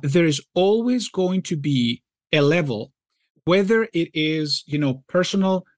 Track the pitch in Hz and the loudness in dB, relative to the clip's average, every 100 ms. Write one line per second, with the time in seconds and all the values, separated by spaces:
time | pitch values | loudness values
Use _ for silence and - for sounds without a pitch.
0 | 147 175 165 143 - 175 190 220 240 247 | 0 2 2 0 -4 0 2 2 0 -2
1 | - - 185 185 - 165 147 135 117 120 | -4 -4 -2 -2 -4 -4 0 0 0 -2
2 | _ _ - 156 143 170 147 107 117 _ | _ _ -2 2 2 2 0 -4 -8 _
3 | _ _ _ _ - 185 196 226 220 170 | _ _ _ _ 0 0 2 0 0 -2
4 | 165 160 156 160 151 143 - 147 143 131 | -4 -2 -2 -2 -4 -6 -4 -2 -2 -4
5 | _ 180 180 196 190 185 - | _ -2 0 0 0 0 -4